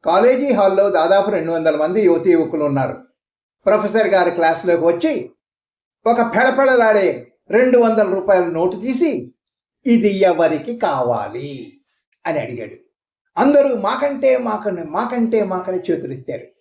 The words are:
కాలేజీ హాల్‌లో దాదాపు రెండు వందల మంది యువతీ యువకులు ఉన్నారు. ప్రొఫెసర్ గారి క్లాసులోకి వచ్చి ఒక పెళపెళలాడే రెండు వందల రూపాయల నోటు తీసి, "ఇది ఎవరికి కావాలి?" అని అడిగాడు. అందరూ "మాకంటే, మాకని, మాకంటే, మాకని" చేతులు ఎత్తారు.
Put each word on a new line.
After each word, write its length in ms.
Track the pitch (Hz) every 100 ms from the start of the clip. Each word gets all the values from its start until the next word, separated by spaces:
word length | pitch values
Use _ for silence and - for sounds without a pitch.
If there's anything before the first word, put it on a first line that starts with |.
కాలేజీ 480 | 165 180 233 262 277
హాల్‌లో 380 | 214 196 190 202
దాదాపు 400 | 175 165 196 196
రెండు 220 | 196 160
వందల 240 | 165 160 151
మంది 280 | 156 196
యువతీ 280 | 190 170 185
యువకులు 320 | 165 156 160
ఉన్నారు. 400 | 147 139 127 - - _ _ _ _ _ -
ప్రొఫెసర్ 420 | 208 202 220 196
గారి 220 | 190 175
క్లాసులోకి 540 | 175 165 170 185 170
వచ్చి 460 | 165 170 320 254 - _ _ _ _ _ _ _ 220
ఒక 140 | 233
పెళపెళలాడే 1040 | 226 220 262 262 269 254 226 208 180 143 - _ _
రెండు 280 | 214 254 247
వందల 360 | 226 220 190
రూపాయల 300 | 190 185 185
నోటు 320 | 175 160 180 190
తీసి, 580 | 226 254 330 185 127 _ _ _ _ _ -
"ఇది 320 | 233 208 196
ఎవరికి 580 | 190 165 165 156 - 233
కావాలి?" 1040 | 196 135 123 117 101 113 143 135 104 _ _ _ _ _ -
అని 140 | 156
అడిగాడు. 360 | 120 120 107 - _ _ _ _ _ -
అందరూ 380 | 262 285 277 233
"మాకంటే, 600 | 196 254 285 269 269 254
మాకని, 460 | 233 214 208 175
మాకంటే, 600 | 156 165 233 247 226 226
మాకని" 340 | 190 185 180 185
చేతులు 340 | - 160 -
ఎత్తారు. 340 | 131 - 156 - _